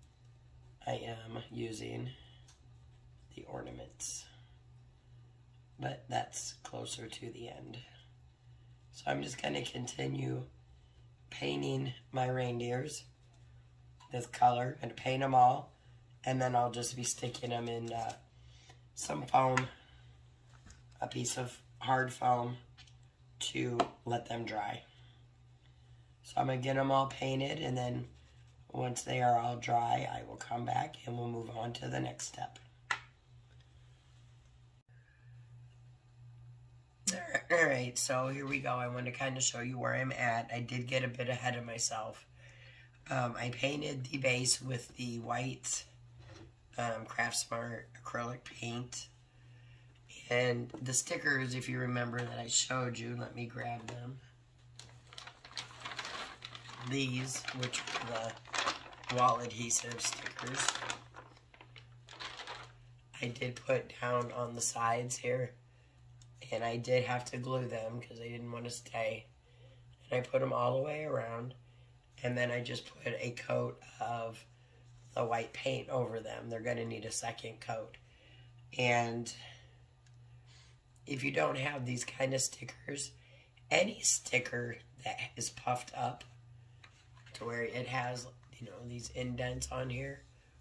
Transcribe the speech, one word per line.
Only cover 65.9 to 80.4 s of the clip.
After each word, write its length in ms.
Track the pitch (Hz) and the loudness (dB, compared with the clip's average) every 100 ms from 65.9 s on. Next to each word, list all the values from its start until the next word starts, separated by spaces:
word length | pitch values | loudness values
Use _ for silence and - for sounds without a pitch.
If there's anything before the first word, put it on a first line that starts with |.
| - - - - - - | -20 -20 -20 -20 -18 -6
And 140 | 113 | -2
I 140 | 117 120 | 0 0
did 260 | 120 127 | 4 4
have 220 | 123 123 123 | 6 2 0
to 60 | 123 | -4
glue 300 | 127 131 123 | -2 0 0
them 320 | 113 110 120 | -2 -4 -4
'cause 200 | - 113 | -8 -10
they 100 | 117 | -8
didn't 240 | 120 120 | -6 -6
wanna 160 | 120 120 | -6 -6
stay. 580 | - - 117 110 113 - - - - - - - - - | -8 -6 0 0 -2 -8 -20 -20 -20 -20 -20 -20 -20 -2
And 40 | |
I 80 | 127 | 0
put 200 | 123 131 | 2 2
'em 120 | 131 | 4
all 240 | 123 120 131 | 4 6 6
the 60 | |
way 200 | 147 151 | 2 0
around. 500 | 151 131 117 117 123 - - - - - - - | 0 0 0 -2 -4 -8 -18 -20 -20 -20 -20 -4
And 140 | 127 123 | 0 4
then 140 | 123 | 4
I 100 | 120 | 2
just 240 | 120 120 - | 0 -4 -6
put 300 | - - 113 | -6 -4 -2
a 120 | 120 | -2
coat 500 | 117 - 123 120 - - - | -4 0 2 2 -2 -14 -4
of 460 | 117 117 113 113 - - - - - - - | -2 0 -2 -6 -14 -20 -20 -20 -20 -20 -4
the 140 | - 120 | 0 2
white 260 | 117 113 | 2 0
paint 380 | - 135 131 - | -2 0 0 2
over 320 | 131 117 113 | 2 2 0
them. 280 | 113 113 117 | -4 -6 -4
They're 120 | 117 | -2
gonna 240 | 113 117 113 | 0 0 0
need 180 | 113 | -4
a 80 | 110 | -4
second 480 | - 117 117 117 113 | -2 -2 -4 -8 -8
coat. 380 | - 113 104 - - - - - - - - - | -4 -4 -6 -12 -20 -20 -20 -20 -20 -20 -8 2
And 580 | 123 120 117 117 117 - - - - - - - - - - - | 6 6 4 0 -4 -8 -14 -16 -20 -20 -20 -20 -20 -20 -20 -20